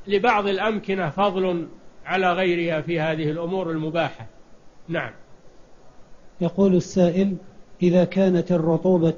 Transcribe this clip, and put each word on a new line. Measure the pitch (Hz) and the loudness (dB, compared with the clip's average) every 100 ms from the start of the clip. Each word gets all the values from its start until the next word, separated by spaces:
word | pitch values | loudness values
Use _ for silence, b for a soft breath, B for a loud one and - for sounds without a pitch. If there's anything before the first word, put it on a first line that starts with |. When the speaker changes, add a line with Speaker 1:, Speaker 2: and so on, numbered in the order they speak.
| - | -2
Speaker 1:
لبعض | 196 240 208 202 | 2 4 2 2
الأمكنة | 190 214 214 - 190 160 | 0 0 -2 -2 -4 -2
فضل | 185 202 185 185 170 151 - - - 143 | 0 0 2 0 -2 -6 -12 -20 -16 -4
على | 185 185 | 0 2
غيرها | 175 185 170 170 156 | 2 2 0 0 -2
في | 160 170 | -2 -2
هذه | 156 156 151 | -2 -2 -2
الأمور | 160 170 190 165 | -4 -4 -4 -4
المباحة. | 160 156 165 147 - 107 - - - - - - | -4 -4 -2 -4 -6 -18 -20 -20 -20 -20 -18 -8
نعم. | 165 123 - - - - - - - - - - - - - | -6 -6 -10 -20 -20 -20 -20 -20 -20 -20 -20 -20 -20 -16 -6
Speaker 2:
يقول | 170 - 196 | -2 2 4
السائل: | 180 - 190 175 180 196 180 - - - - | 2 0 2 2 2 0 -2 -10 -20 -18 0
إذا | 175 180 | 2 4
كانت | 175 190 190 175 165 | 2 2 2 2 2
الرطوبة | 175 160 160 185 180 165 | 0 2 2 2 2 2